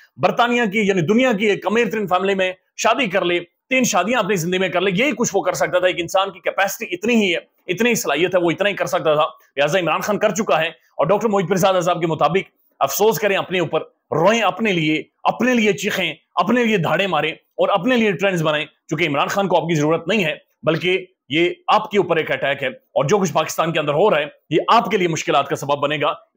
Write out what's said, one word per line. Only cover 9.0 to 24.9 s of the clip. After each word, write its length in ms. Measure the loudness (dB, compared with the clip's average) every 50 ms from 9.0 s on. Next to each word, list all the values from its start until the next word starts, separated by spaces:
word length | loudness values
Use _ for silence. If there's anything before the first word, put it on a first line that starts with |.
| 0 2 2
था। 220 | 2 0 -2 -4 -12 _ _ _
लिहाजा 220 | 0 0 2 2 0
इमरान 220 | 0 0 -2 -2
खान 160 | -2 -2 -2
कर 140 | 0 0 0
चुका 260 | 0 -2 0 0 0
है। 200 | 0 0 -2 -6 _ _ _ _ -2
और 80 | 0
डॉक्टर 200 | 2 2 2 2
मोहित 220 | 0 0 0 0 0
पीरजादा 320 | 0 2 2 2 2 2
साहब 200 | 0 0 -2 -2
के 60 | -2
मुताबिक 400 | -4 0 0 0 0 0 -2 -4 -4 _ _ _ _ _ -2
अफसोस 360 | -2 -2 0 2 2 2 2
करें 180 | 2 0 0 0
अपने 240 | -2 -2 -2 -2 -2
ऊपर, 200 | -2 0 -2 -4 -4 -6 _ _ _ _ -2
रोएं 280 | 2 2 4 4 4
अपने 300 | 0 0 0 0 -2 0
लिए, 380 | 0 0 0 0 0 -2 -4 -10 _ _ -2
अपने 260 | -2 -2 0 0 0 2
लिए 200 | 2 2 2 0
चीखें, 440 | 0 -4 -4 -4 -2 -4 -4 -6 -10 _ _ _ -2
अपने 260 | 0 2 0 2 2
लिए 120 | 2 0
धाड़े 300 | 0 0 0 0 0 0
मारें 300 | 0 0 -2 -2 -2 -6 -8 _ _ _ -2
और 100 | 0 2
अपने 280 | 2 0 0 0 2
लिए 160 | 2 2 0 0
ट्रेंड्स 280 | 0 0 0 0 0
बनाएं, 240 | 0 0 0 -2 -4 -8 _ _ _
क्योंकि 180 | -8 -2 -2 -2
इमरान 220 | 0 0 0 -2
खान 200 | 0 0 -2 0
को 80 | 2 0
आपकी 200 | 0 0 0 0
जरूरत 280 | 0 2 0 0 -2 -2
नहीं 160 | -2 0 0 0
है, 180 | -2 -4 -8 -14 _ _ _ -2
बल्कि 500 | -2 -2 0 0 0 -2 -2 -4 -10 _ _ _ -4
ये 320 | 0 0 0 0 0 -4 _ 0
आपके 260 | 2 2 2 0 0
ऊपर 220 | 0 0 2 0 0
एक 120 | 0 -2
अटैक 320 | -2 -2 0 -2 -2 -2 -4
है 180 | -6 -8 -10 _ _ _
और 100 | -2 2
जो 140 | 2 2 2
कुछ 120 | 2 0
पाकिस्तान 400 | 0 -2 -2 -2 -2 -2 -2 -2
के 80 | -2 -2
अंदर 140 | -2 0 2
हो 160 | 2 2 4
रहा 100 | 2 2
है 120 | 0 -4 -8 _ _ _
ये 140 | -2 -2 2 4
आपके 260 | 2 2 2 2